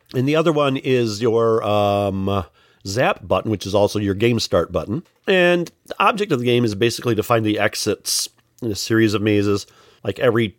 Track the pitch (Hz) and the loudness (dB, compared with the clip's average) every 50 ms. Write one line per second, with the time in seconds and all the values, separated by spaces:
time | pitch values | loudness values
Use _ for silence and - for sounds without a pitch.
0 | _ _ - 135 123 139 151 160 160 170 156 147 147 139 131 135 - 139 131 123 | _ _ -4 -4 -2 0 0 2 2 2 2 2 2 0 0 -2 -2 0 0 2
1 | 120 113 104 101 117 120 110 117 113 113 110 113 110 104 104 104 104 101 101 101 | 2 0 -2 -2 0 0 2 2 2 2 2 0 0 0 0 2 2 2 2 2
2 | 101 101 95 98 95 98 98 101 92 - _ _ _ _ _ _ - 98 95 113 | 0 0 -2 -2 -2 -2 -2 -2 -4 -6 _ _ _ _ _ _ -12 -8 -4 -2
3 | 139 185 220 - - 87 95 92 - 110 107 98 - 98 92 104 104 101 - 104 | 0 0 -2 -4 -4 -2 -2 -2 0 -2 -4 -4 -4 -2 0 2 2 2 0 0
4 | 104 98 95 95 117 120 120 110 - - - 90 82 - 90 85 78 - 104 85 | -2 -2 0 2 2 2 2 0 -2 0 0 0 0 0 -2 -6 -4 -4 -6 -8
5 | - _ _ _ - - 196 185 175 175 175 175 170 - _ _ _ - - - | -8 _ _ _ -4 0 2 2 4 4 2 2 -2 -4 _ _ _ -12 -4 0
6 | 202 208 240 196 208 - 147 120 120 123 120 120 120 113 101 98 120 120 113 - | 0 0 2 0 -2 -2 -2 -2 0 2 2 2 2 0 0 0 0 0 0 -2
7 | - 123 113 98 104 - 120 117 110 107 104 104 104 107 - - - 107 98 - | -2 -2 -2 0 0 0 0 2 2 0 0 0 0 -2 -2 -2 -4 -4 -4 -4
8 | - - - - - - _ _ _ _ _ - - 117 98 - - - 113 110 | -4 -6 -4 -4 -4 -6 _ _ _ _ _ -10 -8 -6 -6 -6 -4 0 2 2
9 | 113 107 101 107 101 107 104 104 101 104 101 101 - _ _ _ - _ _ _ | 2 2 2 0 0 2 2 2 2 2 0 -2 -2 _ _ _ -20 _ _ _
10 | - 113 98 - - 127 107 117 117 101 - | -8 -8 -6 0 0 0 2 2 0 -2 -4